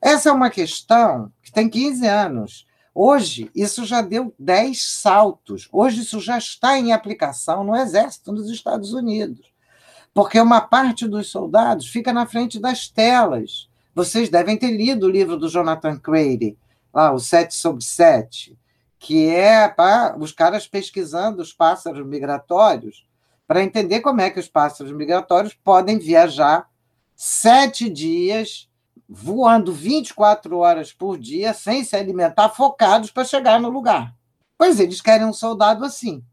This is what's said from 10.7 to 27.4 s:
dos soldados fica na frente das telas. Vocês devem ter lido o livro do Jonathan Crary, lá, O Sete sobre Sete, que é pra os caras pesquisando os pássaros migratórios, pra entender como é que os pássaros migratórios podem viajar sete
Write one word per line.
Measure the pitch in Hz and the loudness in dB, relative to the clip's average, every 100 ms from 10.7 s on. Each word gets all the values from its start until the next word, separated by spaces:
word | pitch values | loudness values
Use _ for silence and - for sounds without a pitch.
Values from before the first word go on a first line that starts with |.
| 247 262 233 233 | 2 2 -2 -6
dos | 208 208 | -8 -8
soldados | - - - 233 240 - | -10 0 2 2 -2 -6
fica | 233 233 | -8 -4
na | 233 233 | -4 -4
frente | 233 240 226 | -6 -6 -6
das | 233 254 - | -6 -6 -8
telas. | - 220 247 233 127 - - - _ _ | 0 2 4 2 -2 -8 -14 -20 _ _
Vocês | - 180 226 226 | -6 -4 -2 0
devem | 165 175 214 | 0 0 -2
ter | 254 | -2
lido | 220 226 262 190 | -2 -2 0 0
o | |
livro | 190 185 165 | 2 0 -2
do | 156 | -4
Jonathan | 170 165 160 156 143 | -2 -2 -2 -4 -8
Crary, | - 160 151 123 110 104 _ _ _ | -2 0 0 -2 -4 -8 _ _ _
lá, | 139 156 | 2 2
O | 135 | 2
Sete | 120 - 170 | 0 0 0
sobre | - - 120 | -4 -6 -6
Sete, | 117 - 170 127 110 - - _ _ _ _ _ | -10 4 4 4 -2 -14 -20 _ _ _ _ _
que | - 156 156 | -2 0 2
é | 170 202 220 208 | 4 6 6 4
pra | - 175 220 240 - | 4 4 4 2 -4
os | 151 | -12
caras | - 170 202 - | 0 0 0 -6
pesquisando | 196 196 - 165 160 208 202 | -8 -8 -8 -8 -4 -4 -6
os | 165 | -12
pássaros | _ 165 180 - 135 139 | _ 2 2 -4 -12 -10
migratórios, | 143 135 143 _ 175 214 139 113 - _ _ _ _ _ | -8 -6 -8 _ 2 2 2 -8 -20 _ _ _ _ _
pra | 170 | 0
entender | 196 220 196 214 | 0 -2 -2 0
como | 277 254 | 0 0
é | 190 | 0
que | 190 | -4
os | 175 | -4
pássaros | - 147 147 139 | 0 -2 -4 -14
migratórios | 147 147 180 180 180 208 | -10 -4 -4 0 0 0
podem | - - 185 190 214 | -6 2 4 4 -2
viajar | 160 165 170 139 147 160 - _ _ _ _ _ | 2 4 4 2 2 2 -2 _ _ _ _ _
sete | - - | -8 -2